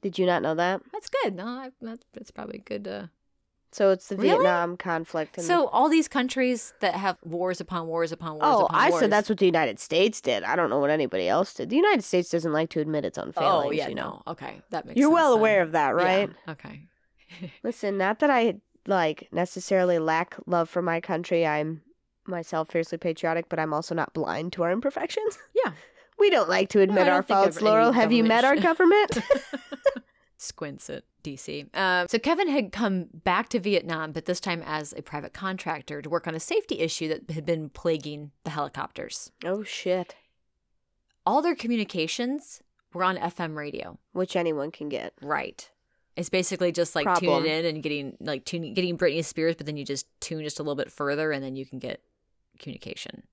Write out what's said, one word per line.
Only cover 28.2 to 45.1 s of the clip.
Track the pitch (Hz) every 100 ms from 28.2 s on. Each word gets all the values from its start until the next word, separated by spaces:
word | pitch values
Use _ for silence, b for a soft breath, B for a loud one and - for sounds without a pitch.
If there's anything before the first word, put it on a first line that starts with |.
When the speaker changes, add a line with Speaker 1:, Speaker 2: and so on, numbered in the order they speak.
Speaker 1:
met | 220 226 254
our | 285
Speaker 2:
government | 339 330 359 403 403
sh- | -
Speaker 1:
government? | - 554 - 277 - 277 554 539 -
Speaker 2:
<laughs> | _ _ _
Squints | - - 151 143 -
at | 139 - _
D | - 135
C. | - 147 143
Um, | - 190 180 175
so | 226
Kevin | 254 330 381
had | 285 202
come | - 226 190 170
back | 160 190 185 233
to | 240
Vietnam, | 185 190 180 165 156
but | 151 -
this | 180
time | - 170 160
as | 156 151 -
a |
private | - 147 151
contractor | - 190 185 - 156 - 147
to | 151
work | 165 170
on | 160
a |
safety | - 403 - -
issue | 160 - 156
that | 156 -
had | 160 151
been | 165 151
plaguing | - 170 160 143 147 147 _ -
the |
helicopters. | 151 147 - - - - - - _
Speaker 1:
Oh, | 165 196
shit. | 202 - - 185 175 - _ _ _ _ _ _ _ _ _ _ -
Speaker 2:
All | 247
their | 320 339
communications | 233 233 208 185 160 - 240 285 - - _ _ _
were | 175
on | 185 185
F | 170 -
M | 170 156
radio. | 147 - - - _
Speaker 1:
Which | 180 185 190
anyone | 170 151 143
can | - 147
get. | 139 -